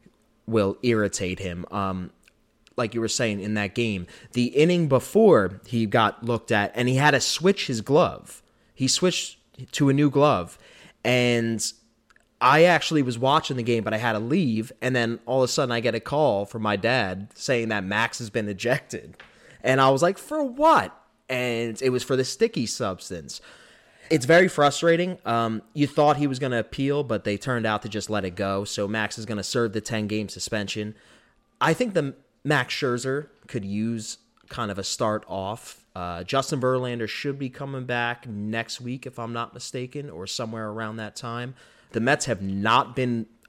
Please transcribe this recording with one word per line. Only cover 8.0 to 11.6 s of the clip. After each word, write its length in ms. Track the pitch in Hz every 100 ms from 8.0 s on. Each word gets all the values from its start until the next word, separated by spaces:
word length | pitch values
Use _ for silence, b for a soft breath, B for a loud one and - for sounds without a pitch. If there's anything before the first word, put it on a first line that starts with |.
| 117 - - - _ _ _ -
He 120 | 127
switched 520 | - 180 175 - - _ - 127
to 160 | - 139
a 40 |
new 180 | 139 147
glove, 480 | 139 147 98 85 - B B B B
and 720 | 113 123 123 117 117 110